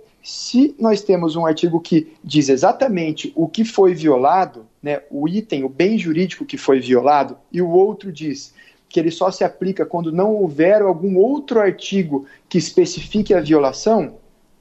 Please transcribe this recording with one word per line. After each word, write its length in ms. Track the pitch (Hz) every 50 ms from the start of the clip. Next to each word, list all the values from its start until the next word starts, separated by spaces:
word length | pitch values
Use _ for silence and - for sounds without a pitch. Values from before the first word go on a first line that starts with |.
| - _ _ _ _
se 500 | - - - - - - 240 285 294 - -
nós 220 | 226 226 214 196
temos 340 | - - 190 175 170 160 151
um 100 | 170 170
artigo 360 | 160 156 160 - 175 160 165
que 320 | 165 - 185 160 151 - - _ -
diz 240 | - 143 151 135 131
exatamente 840 | 135 123 165 196 247 - 269 269 202 170 165 156 147 - - 165 -
o 100 | 156 165 156
que 180 | - 220 220
foi 280 | 226 - - 196 185 180
violado, 720 | 156 156 156 135 123 127 143 170 190 180 156 - 117 110 _ _ _
né, 200 | - 147 147 - - _
o 160 | - 143 147 160
item, 380 | 180 214 214 - 165 143 131
o 40 | 131
bem 280 | 135 135 175 202 226 214
jurídico 460 | 175 165 156 165 185 175 - - 147
que 120 | - - 127
foi 220 | - - 135 131
violado, 560 | 123 123 127 123 123 139 147 143 135 123 123 - _ _
e 100 | - 175
o 80 | 180 170
outro 400 | 175 180 196 208 208 202 - 196
diz 440 | 160 147 160 151 143 139 - - _ _ - _ _ _ _ _
que 120 | - 170
ele 120 | 160 170
só 180 | 165 - 185 190
se 120 | 185 - 190
aplica 420 | 175 - - 185 190 190 - 160
quando 280 | - - 170 170 160 156
não 200 | 170 196 214 214
houver 480 | 208 196 165 143 143 160 180 208 214
algum 360 | 202 190 175 160 175 202 190 180
outro 420 | 196 247 285 302 285 - 240 226
artigo 680 | 208 190 - - - - 196 196 180 156 143 135 139 - - _ _ _
que 100 | - 175
especifique 760 | 156 - - 185 175 - - 156 - - - 208 202 - 202
a 80 | 175
violação, 720 | 151 147 156 147 143 131 131 - - 214 226 208 160 117 - - _ _ _ _ _ _ _ _